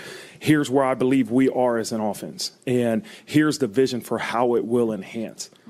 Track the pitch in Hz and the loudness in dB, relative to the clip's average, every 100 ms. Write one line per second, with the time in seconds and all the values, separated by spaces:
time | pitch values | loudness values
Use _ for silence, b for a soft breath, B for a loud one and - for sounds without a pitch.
0 | B B B B 135 156 139 135 131 127 | B B B B 2 2 4 2 2 2
1 | 127 135 110 123 131 127 123 117 104 110 | 2 2 2 4 4 2 0 0 -2 -2
2 | 107 95 80 - - - - 123 120 110 | -4 -4 -10 -10 -10 -8 -2 0 2 0
3 | B B - 147 151 143 120 104 131 120 | B B 0 2 2 0 0 2 0 -2
4 | - 113 - 113 123 117 110 120 113 104 | -4 -6 -4 0 2 0 0 0 0 -2
5 | 92 117 107 - - B | -8 -10 -10 -12 -16 B